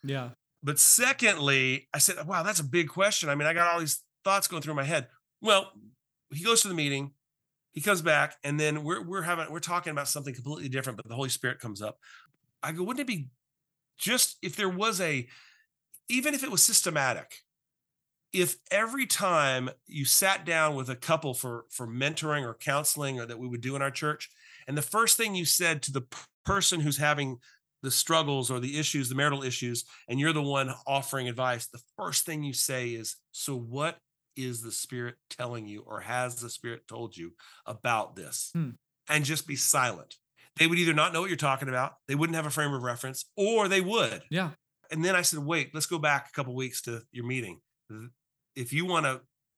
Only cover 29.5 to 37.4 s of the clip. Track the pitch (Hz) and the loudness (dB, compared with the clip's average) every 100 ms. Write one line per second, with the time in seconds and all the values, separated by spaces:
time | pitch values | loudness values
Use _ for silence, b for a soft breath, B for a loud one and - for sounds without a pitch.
29.5 | 120 123 117 - B - 131 151 156 139 | -4 -4 -4 -8 B -6 0 2 2 2
30.5 | 139 131 123 - 139 135 135 123 120 127 | 0 -2 -4 -2 -2 0 -4 -4 -2 -2
31.5 | 120 - 123 _ - 180 143 - 156 147 | -2 -6 -14 _ -8 -2 -2 -2 -4 -4
32.5 | 120 - 131 123 113 110 - _ - - | -2 -2 -2 -4 -6 -8 -12 _ -10 -6
33.5 | 127 117 131 156 165 _ _ _ - 127 | -6 -6 -6 -6 -6 _ _ _ -8 -8
34.5 | 113 117 - - 123 120 - _ - 123 | -6 -8 -8 -8 -8 -8 -12 _ -10 -8
35.5 | 120 107 104 - 107 107 123 127 123 120 | -8 -10 -14 -10 -10 -4 -4 -4 -6 -10
36.5 | - 120 117 - 117 117 87 82 - | -10 -10 -12 -12 -12 -12 -12 -16 -16